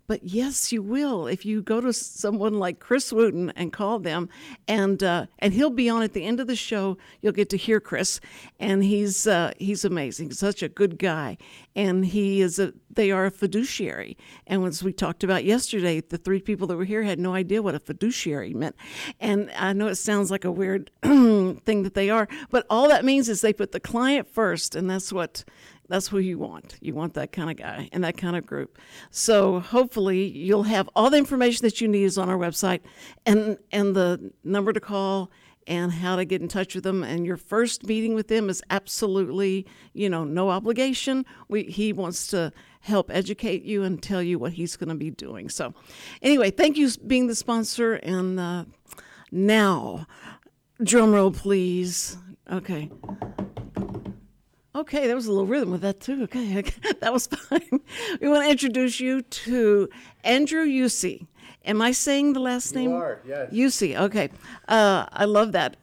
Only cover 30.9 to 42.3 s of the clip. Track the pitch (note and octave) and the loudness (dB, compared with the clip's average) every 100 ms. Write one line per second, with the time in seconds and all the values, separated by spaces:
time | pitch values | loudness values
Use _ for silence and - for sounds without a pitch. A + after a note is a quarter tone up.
30.9 | - A#3+ D4 C#4 C4+ B3 A#3 A#3 G#3+ A3 | 2 6 6 4 2 2 2 0 2 0
31.9 | G3+ G3 F#3 F3+ F#3 F3 - F#3+ F3+ - | 2 2 2 -2 0 -2 -2 -2 -2 -6
32.9 | - - - - G#3+ G#3+ G3 _ G3+ G3+ | -20 -20 -4 2 4 2 -4 _ 0 2
33.9 | F#3+ F3+ F3 F#2+ - D3 G3+ G3+ G#3+ - | 2 2 0 -6 -12 -4 0 0 -2 -4
34.9 | G3+ G3 G3 F#3+ _ _ _ - F3 F3+ | -4 -2 -2 -6 _ _ _ -6 -2 -2
35.9 | E3 F3+ F#3 F3+ F#3 E3 G3+ F#3 F#3 F#3+ | -2 -2 -2 -2 -2 -4 -4 -6 -4 -4
36.9 | F#3+ D3 E3 E3+ - - G#3+ A#3 - F#3+ | -4 -2 -4 -4 -6 -2 0 0 -2 -4
37.9 | A3 A3+ A3 G#3 A3 G#3 F3+ - G3 - | -2 0 -2 0 0 0 -4 -4 -4 -4
38.9 | - G#3+ F#3+ F3 F3 G3 F#3+ F#3+ - - | -4 -2 0 0 0 0 -2 -6 -16 -18
39.9 | - G3+ E3 D3+ E3 F#3+ F#3 A3 A#3 C4+ | -4 -2 -2 -2 0 0 0 0 0 0
40.9 | B3+ - C4 C4 - - G#3 - G3 G#3+ | -2 -2 -2 -4 -12 -6 -4 -4 -2 -2
41.9 | F#3+ F3 F3+ - | -2 -4 -6 -4